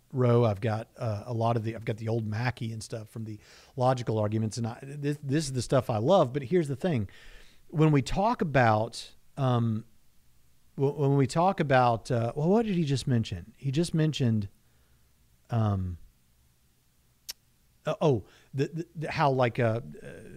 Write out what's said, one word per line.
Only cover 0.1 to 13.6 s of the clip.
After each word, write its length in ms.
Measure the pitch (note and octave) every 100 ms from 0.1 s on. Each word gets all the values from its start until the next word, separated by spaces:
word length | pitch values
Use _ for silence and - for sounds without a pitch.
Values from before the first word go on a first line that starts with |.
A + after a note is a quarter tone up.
Rowe, 320 | C#3 B2 A#2+
I've 160 | A#2 G2+
got, 280 | A2 G#2+ A2+ -
uh, 260 | B2 G#2 G#2+
a 60 |
lot 240 | A#2 A2+ A#2+
of 60 |
the, 140 | A2 A2
I've 80 |
got 120 | A2+ G#2+
the 120 | A2
old 180 | A#2 G#2+
Mackey 460 | G#2+ B2+ - A2+
and 100 | A2+
stuff 260 | - A#2 G#2+
from 140 | A#2
the 140 | A2 G#2 - - - -
logical 420 | B2+ C3 A#2+ A2
arguments, 400 | G#2 A2 A2 A2
and 80 | A2+
I, 120 | A2+
this, 360 | C#3 D3 C#3+ D3
this 220 | C#3 C#3+
is 80 | D3
the 100 | C3
stuff 260 | - C#3 -
I 100 | A2+
love. 340 | A#2+ F#3+ C#3
But 100 | C#3
here's 260 | B2 F3+ D3
the 80 | C3
thing: 320 | F#3 C#3 G2 - - - - - -
when 240 | D#3 D#3
we 100 | D3
talk 400 | - - G#3 B3
about, 640 | F3 C3+ A#2 G#2+ A2+ - - - - -
um, 480 | C3 A#2+ A#2 A2 - _ _ _ _ _ _ _ _ -
w-, 180 | C#3
when 220 | D3 C#3 C#3
we 100 | C3
talk 340 | E3 F3+ -
about, 500 | D3+ C3 B2 A#2 -
uh, 220 | A#2 A#2
well, 140 | D3 D#3
what 180 | G#3 A3
did 80 |
he 100 | F3+
just 220 | D3 C3+ -
mention? 460 | A#2+ G#2+ F#2 F2
He 140 | -